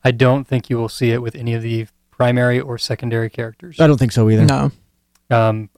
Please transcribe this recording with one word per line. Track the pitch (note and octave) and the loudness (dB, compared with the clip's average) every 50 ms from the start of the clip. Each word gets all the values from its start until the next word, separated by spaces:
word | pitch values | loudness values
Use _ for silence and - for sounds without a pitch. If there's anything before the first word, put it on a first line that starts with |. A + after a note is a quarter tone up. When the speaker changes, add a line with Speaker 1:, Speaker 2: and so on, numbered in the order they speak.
| - | -2
Speaker 1:
I | C3 | -2
don't | B2 A2+ C3 B2+ B2+ C#3 C3 - | 0 2 2 2 2 0 -2 -2
think | C3+ B2 - - | -4 -4 -4 -4
you | B2+ A#2 | -4 -4
will | A#2 A2 | -4 -4
see | - - B2+ A#2+ | -4 -2 -2 0
it | A#2 B2 | 0 -2
with | A#2+ A#2 - | -4 -6 -8
any | C#3+ A#2+ A#2 A#2 | -8 -6 -6 -4
of | A#2 A2+ | -4 -4
the | A#2 A2+ A2+ A2 - _ _ _ _ | -4 -4 -6 -6 -8 _ _ _ _
primary | _ - B2+ B2 B2 B2 B2 B2 B2 B2+ | _ 0 0 2 2 2 2 2 0 0
or | C3+ C#3 A#2+ A#2 | -2 -6 -8 -8
secondary | - - A#2 - - A#2+ A2+ A2+ A2+ A2+ | -6 -6 -6 -6 -6 -4 -4 -2 -4 -4
characters. | - - A#2 A2+ A2 _ - F3+ D#3 - | -6 -8 -10 -10 -12 _ -20 -8 0 4
Speaker 2:
I | E3 D3+ | 4 4
don't | D3 B2 | 4 4
think | C3 A#2 - | 2 0 2
so | A#2 A2 G#2+ | 2 4 4
either. | A2 G#2+ - | 4 4 4
Speaker 3:
No. | - C3+ C3+ C#3 C#3+ - _ _ _ _ _ _ _ _ _ _ - | 4 4 2 0 -4 -4 _ _ _ _ _ _ _ _ _ _ -2
Speaker 1:
Um, | B2 A2+ A2+ A2+ A2 A2 G#2+ G#2 _ | 0 2 2 0 0 -4 -8 -12 _